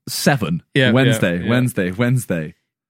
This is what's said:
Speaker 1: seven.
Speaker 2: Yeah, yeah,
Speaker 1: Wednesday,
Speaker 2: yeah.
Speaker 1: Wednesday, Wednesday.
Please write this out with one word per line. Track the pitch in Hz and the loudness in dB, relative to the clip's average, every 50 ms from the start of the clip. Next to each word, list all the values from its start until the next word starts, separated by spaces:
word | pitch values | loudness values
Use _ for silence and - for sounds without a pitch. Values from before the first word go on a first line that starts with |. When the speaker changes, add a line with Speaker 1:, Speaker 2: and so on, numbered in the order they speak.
| - - | -14 -12
Speaker 1:
seven. | - - - 175 143 127 - 78 85 80 - _ - | -8 -2 0 0 0 0 0 -2 -4 -4 -6 _ 0
Speaker 2:
Yeah, | 143 131 | 2 4
yeah, | 127 117 | 4 4
Speaker 1:
Wednesday, | 131 135 120 113 110 104 92 85 90 - | 4 4 2 2 2 0 0 -2 -2 -2
Speaker 2:
yeah. | - | -2
Speaker 1:
Wednesday, | 120 127 123 120 - 107 92 90 90 | 0 0 0 -2 -2 -2 -4 -4 -2
Wednesday. | 104 123 120 131 123 - - 92 82 78 80 - _ _ _ _ _ _ | -2 -2 0 0 -2 -2 -4 -6 -6 -6 -10 -14 _ _ _ _ _ _